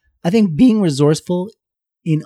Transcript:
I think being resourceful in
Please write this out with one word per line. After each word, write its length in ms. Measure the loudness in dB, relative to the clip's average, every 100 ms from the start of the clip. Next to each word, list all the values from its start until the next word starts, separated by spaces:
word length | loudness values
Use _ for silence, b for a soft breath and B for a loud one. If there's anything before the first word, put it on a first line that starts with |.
| _ _
I 60 | -2
think 240 | 0 0 2
being 240 | 2 2
resourceful 680 | 0 0 0 0 -4 -8 -8 -16 _ _ _ _
in 180 | -4 -4